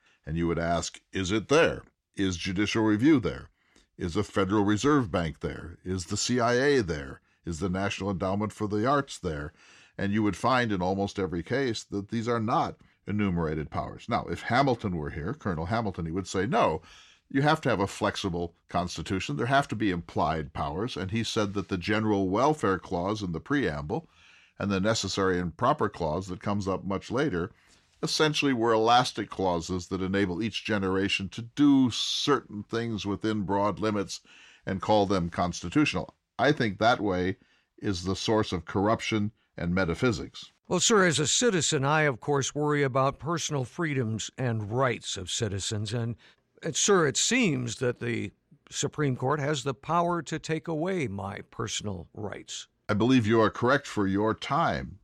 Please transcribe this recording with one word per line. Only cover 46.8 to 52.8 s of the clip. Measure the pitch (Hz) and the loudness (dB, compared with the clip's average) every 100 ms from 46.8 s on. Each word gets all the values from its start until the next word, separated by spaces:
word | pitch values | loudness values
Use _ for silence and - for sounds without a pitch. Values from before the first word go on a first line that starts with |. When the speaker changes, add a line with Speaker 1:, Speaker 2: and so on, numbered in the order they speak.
| - 196 151 | 4 6 4
Speaker 2:
it | 120 | 2
seems | - 247 220 135 120 - | 2 4 2 2 -4 -2
that | 123 117 | -2 -2
the | 120 110 104 - _ - _ | -4 -4 -4 -10 _ -20 _
Supreme | - - - 147 127 | -6 -4 0 0 0
Court | 127 156 | 0 0
has | 139 151 | 0 -2
the | 131 | -2
power | 135 - 170 175 170 | -6 -2 0 2 0
to | 156 160 | -4 -6
take | - 160 165 | -4 -4 -4
away | 156 175 185 127 | -4 -2 -2 -2
my | 98 98 98 - | -4 -8 -10 -12
personal | - 113 - 104 92 - | -8 -6 -4 -6 -6 -10
rights. | - 104 98 - - - _ | -10 -10 -10 -12 -14 -14 _